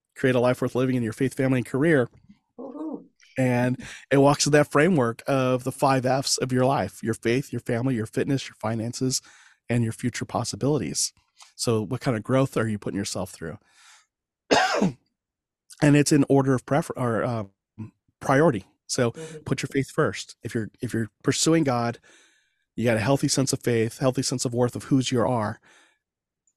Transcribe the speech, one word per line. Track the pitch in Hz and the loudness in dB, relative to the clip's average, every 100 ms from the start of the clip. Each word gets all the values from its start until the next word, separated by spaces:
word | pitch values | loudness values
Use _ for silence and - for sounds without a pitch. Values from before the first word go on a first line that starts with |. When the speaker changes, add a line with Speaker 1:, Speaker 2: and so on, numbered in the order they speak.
| _ | _
Speaker 1:
Create | - 131 123 | -2 2 4
a | |
Life | 123 127 | 2 2
Worth | 127 | 0
Living | 120 131 | 0 0
in | 127 | 0
Your | 110 | -2
Faith, | - 131 | -2 -2
Family, | - 131 127 | 0 0 0
and | 110 | 0
Career. | 131 165 143 117 _ _ - _ - | 0 4 4 2 _ _ -20 _ -18
Speaker 2:
Woohoo. | 254 285 320 247 - _ _ - | -16 -12 -12 -12 -16 _ _ -2
Speaker 1:
And | 127 123 127 127 - - - | 0 2 0 -2 -8 -12 0
it | 139 | 4
walks | - - 147 | 6 4 4
in | |
that | 147 143 | 4 4
framework | 143 170 165 117 113 - | 4 4 4 2 -2 -2
of | 135 127 127 | 0 2 0
the | 127 | -2
five | - 139 135 | 0 2 2
F's | 127 131 - - | 2 0 -2 -2
of | 127 | 0
your | 127 127 | 2 2
life: | 139 98 - | 2 -2 -6
your | 113 | -6
faith, | 107 113 123 - | -2 0 0 -2
your | 117 | -8
family, | - 117 131 | -4 -2 -2
your | 117 110 | -2 -4
fitness, | 127 135 135 - | -4 -2 -2 -4
your | - | -8
finances, | 110 113 117 - 131 127 - - - _ - | -6 -4 -6 -4 -2 -4 -8 -20 -20 _ -2
and | 120 | 0
your | 113 | 0
future | - 123 - 113 | -2 -6 -6 -6
possibilities. | 101 120 104 131 147 76 - - _ _ _ - | -4 -4 -4 -2 0 -2 -4 -4 _ _ _ -20
So | - - 110 | -6 -2 0
what | 107 127 | -2 -4
kind | 139 110 | -2 -2
of | |
growth | - 131 135 131 | 0 2 2 0
are | 110 | -2
you | 104 | -4
putting | - 98 | -6 -6
yourself | 98 107 87 | -6 -6 -8
through? | - 80 - _ _ - - _ _ _ _ - | -10 -12 -12 _ _ -20 -20 _ _ _ _ -2
<coughs> | - 740 - 180 117 _ _ _ _ _ _ _ - | 0 0 0 -2 -4 _ _ _ _ _ _ _ 0
And | 147 | 4
it's | 147 143 | 4 4
in | 147 135 | 4 4
order | 139 135 | 2 2
of | 127 | 0
prefer-, | - 139 - - | 0 -2 -2 -4
or, | 120 107 | -2 -2
uh, | 123 117 98 _ _ - 107 _ _ - | -2 -4 -8 _ _ -16 -16 _ _ -10
priority. | - 135 165 107 - _ - | 0 4 4 2 -6 _ -8
So | - 120 | -2 -2
Speaker 2:
Mm-hmm. | 160 160 156 | -2 -14 -12
Speaker 1:
put | - 135 | -8 -6
your | - | -4
faith | 139 131 | -4 -4
first. | - 123 - - - | -2 -2 -2 -14 -14
If | 120 | -8
you're, | 117 104 - | -6 -6 -8
if | 117 | -6
you're | 113 110 _ | -4 -6 _
pursuing | - - 160 165 | -2 0 2 2
God, | 135 120 120 117 _ _ _ _ _ _ _ - | 2 0 -2 -6 _ _ _ _ _ _ _ -2
you | |
got | 117 110 | 0 2
a | |
healthy | 107 139 147 | 2 2 2
sense | - 131 | 0 0
of | - | -2
faith, | 127 117 113 - | 0 0 0 0
healthy | 131 131 | -2 0
sense | - 127 123 | -4 -4 -4
of | |
worth | 120 123 | 0 -2
of | 120 | -2
whose | - 135 127 | 0 0 2
you | 123 | 0
are, | 110 120 104 - _ _ _ _ _ _ _ _ _ | 0 0 -2 -6 _ _ _ _ _ _ _ _ _